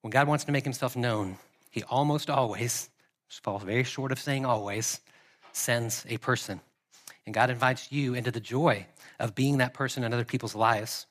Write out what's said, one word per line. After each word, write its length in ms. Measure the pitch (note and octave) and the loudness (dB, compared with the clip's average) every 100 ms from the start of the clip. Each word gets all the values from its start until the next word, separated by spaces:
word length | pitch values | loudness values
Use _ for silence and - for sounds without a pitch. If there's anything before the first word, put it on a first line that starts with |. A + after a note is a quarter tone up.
When 100 | A2+ | 2
God 160 | C3 C#3+ | 2 4
wants 160 | D3 | 2
to 80 | - | 2
make 120 | C#3+ | 0
himself 320 | C3+ B2+ B2+ B2 | 0 -2 -2 0
known, 420 | B2 G#2+ F#2+ F#2+ - _ _ | 0 0 -2 -6 -16 _ _
he 100 | A2+ | -8
almost 460 | - B2+ D3 D3 - | -2 0 2 0 0
always, 600 | C#3 B2 G2 A#2 - - _ _ _ _ | 0 0 0 -2 -2 -6 _ _ _ _
falls 340 | - - G2+ | -10 -6 -6
very 200 | G2 A#2+ | 0 0
short 280 | B2+ - C3+ | 0 -4 -4
of 80 | C3 | -4
saying 260 | - C3+ C3 | -2 -2 2
always, 560 | A2+ G2+ G2+ A2 - _ _ _ _ - | 0 0 -2 -4 -6 _ _ _ _ -12
sends 520 | - - A#2+ A#2 - C3 | -4 0 0 0 -4 -6
a 100 | A#2 | -4
person. 440 | - B2 - F#2 _ _ _ - - - - | 0 0 0 -10 _ _ _ -20 -20 -16 -4
And 80 | |
God 160 | G#2+ B2 | 2 2
invites 420 | B2 B2+ B2+ - | 4 2 2 -4
you 220 | C#3+ C3+ | -2 0
into 180 | B2 A#2 | 0 -2
the 80 | A#2 | -4
joy 460 | G#2 B2+ D#3+ G2+ F2+ _ - - | -4 2 2 2 -4 _ -20 -6
of 140 | A#2+ | -4
being 240 | G2+ C3+ C#3 | 2 4 4
that 160 | B2+ | 2
person 300 | - C3+ - | 0 -4 -2
in 100 | A#2 | -2
other 100 | A#2+ | 0
people's 320 | A2+ C3 A2 G#2+ | 0 -4 -4 2
lives. 520 | A2+ A2 A2 - - | 4 4 -2 -8 -10